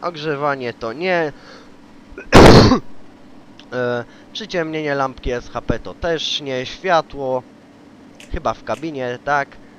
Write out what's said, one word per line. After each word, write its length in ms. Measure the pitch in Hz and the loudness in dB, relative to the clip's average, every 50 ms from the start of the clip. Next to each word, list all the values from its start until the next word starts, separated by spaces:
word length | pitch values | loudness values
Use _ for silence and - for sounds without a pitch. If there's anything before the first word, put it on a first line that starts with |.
ogrzewanie 720 | - 175 175 151 147 160 147 139 147 147 139 135 127 120 110 | -10 -10 -10 -8 -6 -6 -4 -2 -2 -4 -4 -4 -6 -8 -8
to 200 | - 120 113 113 | -8 -8 -10 -8
nie. 380 | 143 175 190 180 175 160 147 135 - - - - - - - - - - - - - - - - - - - | -6 -2 -2 0 0 -2 -2 -6 -10 -18 -20 -20 -20 -20 -20 -20 -20 -20 -20 -20 -20 -20 -20 -20 -18 -4 6
<coughs> 500 | - - - - - - - - - 170 - - - - - - - - - - - - - - - - - - 120 | 8 10 10 12 12 10 10 8 6 2 0 -4 -12 -14 -16 -18 -20 -20 -20 -20 -20 -20 -20 -20 -20 -20 -18 -12 -8
E, 300 | 123 123 123 123 120 117 - - - - - - | -4 -4 -4 -4 -4 -6 -10 -16 -20 -20 -16 -14
przyciemnienie 600 | - 220 196 - 180 165 156 156 156 156 147 139 | -14 -12 -6 -4 -4 -4 -4 -6 -6 -4 -4 -2
lampki 360 | 139 135 131 123 - - 135 | -2 -2 -4 -6 -8 -6 -6
S 180 | 123 123 117 - | -6 -6 -8 -8
H 120 | - 120 | -10 -6
P 180 | - - 120 113 | -4 -4 -4 -4
to 140 | - 92 90 | -6 -12 -12
też 480 | - - 170 165 151 - - - - | -6 -4 -4 -4 -4 -4 -6 -6 -6
nie. 240 | 151 135 131 127 127 | -6 -6 -6 -6 -6
Światło. 760 | 131 - - - 190 175 160 151 - - 139 139 131 131 127 123 - - - - - - - - - - - - - - - - - | -8 -12 -8 -2 0 0 0 0 -2 -8 -8 -6 -4 -4 -4 -6 -10 -18 -20 -20 -20 -20 -20 -20 -20 -20 -20 -20 -20 -20 -20 -14 -10
Chyba 220 | - - - 117 110 | -10 -6 -4 -4 -6
w 100 | - - | -4 -6
kabinie, 560 | - 110 117 147 165 151 135 127 123 123 - - | -8 -8 -6 -8 -8 -8 -6 -6 -6 -8 -8 -4
tak. 240 | 143 143 143 139 - - - - - - | -2 -2 -2 -2 -4 -10 -18 -20 -20 -20